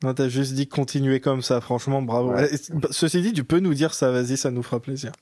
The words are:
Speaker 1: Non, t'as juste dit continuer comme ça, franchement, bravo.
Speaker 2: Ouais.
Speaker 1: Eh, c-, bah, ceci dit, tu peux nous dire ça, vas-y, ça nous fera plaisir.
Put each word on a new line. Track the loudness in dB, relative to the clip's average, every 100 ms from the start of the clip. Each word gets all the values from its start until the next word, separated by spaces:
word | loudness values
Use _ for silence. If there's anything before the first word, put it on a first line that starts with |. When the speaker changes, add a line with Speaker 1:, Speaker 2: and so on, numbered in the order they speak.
Speaker 1:
Non, | -4 0
t'as | 0
juste | 0 -2
dit | -2 -2
continuer | -2 -2 0 2 2
comme | 2 0
ça, | 0 -2
franchement, | 0 -4 0 -2
bravo. | 0 0 2
Speaker 2:
Ouais. | 2 2
Speaker 1:
Eh, | 0
c-, | -4 -4
bah, | -2
ceci | 0 0 2
dit, | 0
tu | 0
peux | 2 2
nous | 2 2
dire | 0
ça, | 2 2
vas-y, | 2 0 0
ça | 0
nous | -2
fera | -4 -4
plaisir. | -4 -8 -8 -12